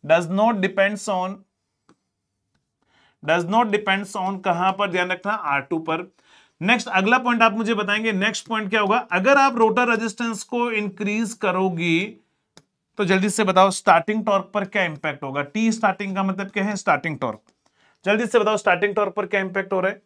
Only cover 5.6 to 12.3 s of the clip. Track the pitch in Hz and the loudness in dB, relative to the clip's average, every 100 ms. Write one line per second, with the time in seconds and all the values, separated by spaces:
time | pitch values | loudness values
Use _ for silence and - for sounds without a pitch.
5.6 | 135 165 160 160 180 _ _ _ _ _ | -2 -6 -2 -6 -6 _ _ _ _ _
6.6 | 180 240 240 190 196 254 247 233 226 214 | 0 0 0 0 2 2 2 4 4 2
7.6 | 214 220 196 208 226 190 208 - - 220 | -2 -2 0 -2 0 0 -2 -4 -6 -6
8.6 | 202 214 202 233 226 180 208 277 277 233 | -2 0 2 0 0 0 4 4 4 4
9.6 | 226 226 247 226 226 - 233 220 - 240 | 2 4 0 0 -2 -4 -6 -6 -6 -2
10.6 | 240 220 208 180 208 214 226 - 196 180 | -2 -2 -4 -4 -4 -2 -4 -2 -2 0
11.6 | 190 165 170 165 202 - _ | 0 0 0 0 -2 -10 _